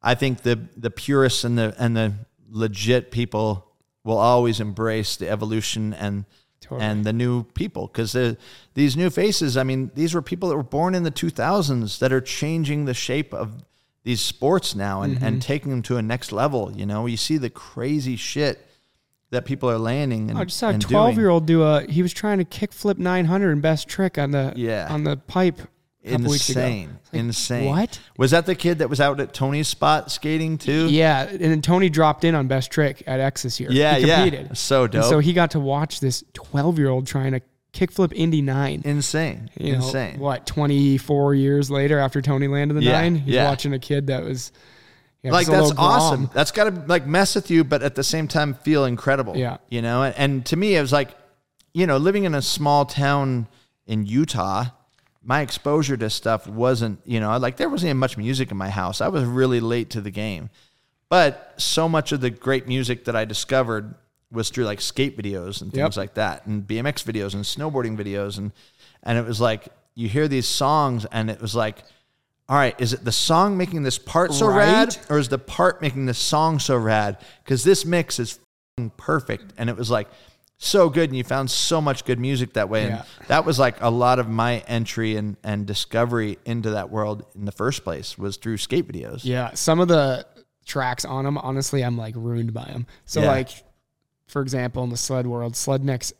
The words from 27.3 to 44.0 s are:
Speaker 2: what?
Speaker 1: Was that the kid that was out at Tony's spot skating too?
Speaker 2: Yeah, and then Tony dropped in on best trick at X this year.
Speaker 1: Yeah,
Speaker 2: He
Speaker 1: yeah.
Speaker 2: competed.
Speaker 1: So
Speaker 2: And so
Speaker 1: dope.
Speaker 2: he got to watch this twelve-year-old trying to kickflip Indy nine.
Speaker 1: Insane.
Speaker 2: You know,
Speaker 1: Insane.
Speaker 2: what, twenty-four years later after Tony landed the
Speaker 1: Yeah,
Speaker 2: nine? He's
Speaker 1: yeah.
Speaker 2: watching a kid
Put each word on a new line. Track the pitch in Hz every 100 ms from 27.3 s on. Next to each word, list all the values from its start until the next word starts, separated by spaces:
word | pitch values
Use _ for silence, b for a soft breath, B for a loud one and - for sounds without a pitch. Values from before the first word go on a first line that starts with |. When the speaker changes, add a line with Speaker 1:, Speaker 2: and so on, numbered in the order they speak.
| 113 - 120 135
Speaker 2:
what? | 151 233 - B -
Speaker 1:
Was | 127
that | 165
the | 175 180
kid | 175 170
that | 139
was | 139
out | 143 139
at | 135
Tony's | - 135 143 151
spot | - 147 151 -
skating | - 151 156 160 156
too? | - 151 165
Speaker 2:
Yeah, | 147 160 139 135
and | 190
then | 165 160
Tony | 147 180 190
dropped | 151 160 147
in | 165
on | 160 131
best | 135 127
trick | - 147 139 -
at | 131
X | 135 -
this | 123 -
year. | -
Speaker 1:
Yeah, | 131 151 143
Speaker 2:
He | 135
Speaker 1:
yeah. | 160
Speaker 2:
competed. | 156 139 139 123
Speaker 1:
So | - 139
Speaker 2:
And | 120 110
so | 113
Speaker 1:
dope. | 151
Speaker 2:
he | 151
got | 175 165
to | 156
watch | 139 139 151 -
this | 135 127 -
twelve-year-old | - - 139 151 160 139 131 131
trying | 139 135
to | 131 - _ _
kickflip | - 185 - 180 -
Indy | 170 160
nine. | 139 131 139 151
Speaker 1:
Insane. | 143 147 139 156 160 110 113 -
Speaker 2:
You | 156 131
know, |
Speaker 1:
Insane. | 127 135 110 98
Speaker 2:
what, | 139 127
twenty-four | - - 143 143 139 135 - 143 143 139
years | 139 143 135
later | 139 139 151
after | 135 143
Tony | 135 139 139
landed | 139 143
the | 151
Speaker 1:
Yeah, | 123 127
Speaker 2:
nine? | 170
He's | 165 135 127
Speaker 1:
yeah. | 143
Speaker 2:
watching | 135 143
a | 135
kid | - 143